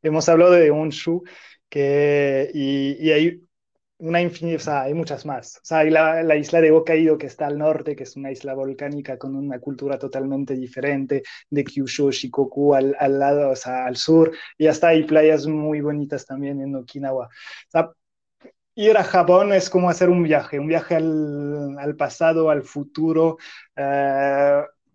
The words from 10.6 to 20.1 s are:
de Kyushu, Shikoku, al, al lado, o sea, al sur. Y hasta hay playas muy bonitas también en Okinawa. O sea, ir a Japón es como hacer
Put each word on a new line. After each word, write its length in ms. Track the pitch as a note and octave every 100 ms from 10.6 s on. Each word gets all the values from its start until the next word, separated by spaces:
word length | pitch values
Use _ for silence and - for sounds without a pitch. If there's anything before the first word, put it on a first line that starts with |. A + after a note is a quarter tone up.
| B2 C3 C#3+ C#3 C3+ C#3 C3+ - _
de 160 | C#3+
Kyushu, 460 | C#3 - C3 - C#3
Shikoku, 640 | C3 B2+ C3 C#3 C#3 C#3+
al, 200 | C#3 C3+ C#3
al 200 | C#3+ C#3
lado, 300 | C#3 C#3+ C#3+
o 80 | C3
sea, 300 | B2+ B2+ B2+
al 100 | B2
sur. 360 | - D#3+ D#3+ D#3+ - -
Y 80 | D#3
hasta 220 | D3+ E3+
hay 160 | D#3+
playas 420 | D3+ D#3 D#3 D#3 D3
muy 340 | D#3 D3+ D3+
bonitas 460 | D3 D3 C#3+ C3+ -
también 340 | C3+ C#3 C#3
en 160 | C3+ C3+
Okinawa. 520 | A#2+ C#3+ C3+ C3 A#2
O 420 | - - - -
sea, 200 | E3 E3 _ _ _ _ _ - _ _
ir 240 | - G#3 A3
a 40 |
Japón 520 | F#3 F#3 E3+ F3+ G3+
es 160 | G3 F3+
como 180 | F#3 F3+
hacer 220 | E3+ F3+